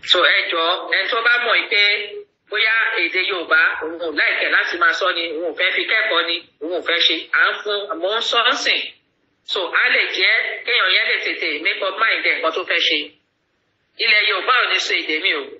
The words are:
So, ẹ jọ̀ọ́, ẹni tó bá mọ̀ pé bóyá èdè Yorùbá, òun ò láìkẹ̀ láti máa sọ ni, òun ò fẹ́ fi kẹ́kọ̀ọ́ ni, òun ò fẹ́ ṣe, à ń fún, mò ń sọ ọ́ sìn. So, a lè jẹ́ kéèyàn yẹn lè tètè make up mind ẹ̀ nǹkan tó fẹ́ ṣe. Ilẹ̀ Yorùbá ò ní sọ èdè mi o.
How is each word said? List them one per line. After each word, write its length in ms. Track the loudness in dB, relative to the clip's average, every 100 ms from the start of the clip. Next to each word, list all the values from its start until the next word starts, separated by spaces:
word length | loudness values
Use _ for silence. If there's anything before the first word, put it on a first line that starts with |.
So, 180 | 2 2
ẹ 160 | 4 2
jọ̀ọ́, 480 | 0 0 0 -2 0
ẹni 180 | -2 0
tó 100 | 0
bá 120 | 4 2
mọ̀ 320 | 2 0 2
pé 140 | 2 2 2 -4 -12 -16 _
bóyá 300 | _ -2 0 2 0
èdè 280 | 0 -2 0
Yorùbá, 380 | -2 -4 2 2 4 0
òun 200 | -6 -6
ò 100 | -6
láìkẹ̀ 400 | 0 0 0 0
láti 240 | 0 0 0
máa 160 | 0
sọ 140 | 2 0
ni, 140 | 0 -4
òun 180 | -4
ò 120 | -6 -2
fẹ́ 160 | -2
fi 100 | 0
kẹ́kọ̀ọ́ 420 | 0 0 2 0 0
ni, 100 | -4 -8 _
òun 140 | -6
ò 80 | -6
fẹ́ 160 | -2 2
ṣe, 180 | 2 0 -2
à 120 | 2
ń 100 | 2
fún, 240 | 0 -4 -4 -4 -4
mò 100 | -2
ń 100 | -2
sọ 180 | 0 2
ọ́ 160 | 2
sìn. 260 | 2 0 0 -2 -12 _ _ _ _ -6
So, 120 | -4 0
a 140 | 0 2
lè 160 | 2
jẹ́ 300 | 0 0 2 2 0 -6
kéèyàn 300 | -2 2 2
yẹn 160 | 2 2
lè 80 | -2
tètè 300 | -4 -4 -4 -4
make 220 | -4 -2
up 120 | -4 0
mind 280 | 0 2 0
ẹ̀ 80 |
nǹkan 180 | 0 -2
tó 100 | -2
fẹ́ 160 | -2 0
ṣe. 180 | 0 0 -4 _ _ _ _ _ _ _ _ -6
Ilẹ̀ 240 | 2 2
Yorùbá 300 | 2 0 2
ò 120 | 2 2
ní 100 | -2
sọ 160 | -2
èdè 220 | -4 -2 -4
mi 120 | -2
o. 80 | -2 -6 -14